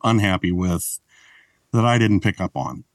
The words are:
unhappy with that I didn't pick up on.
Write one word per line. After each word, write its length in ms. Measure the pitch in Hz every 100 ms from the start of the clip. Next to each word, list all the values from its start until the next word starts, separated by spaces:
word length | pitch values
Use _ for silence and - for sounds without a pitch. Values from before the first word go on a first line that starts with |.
unhappy 480 | 110 113 101 92 87
with 480 | 90 92 87 - - _ _ _ - _ _ _
that 140 | 117 117
I 120 | 120
didn't 220 | 110 101
pick 220 | 104 -
up 160 | 90 -
on. 260 | 65 - -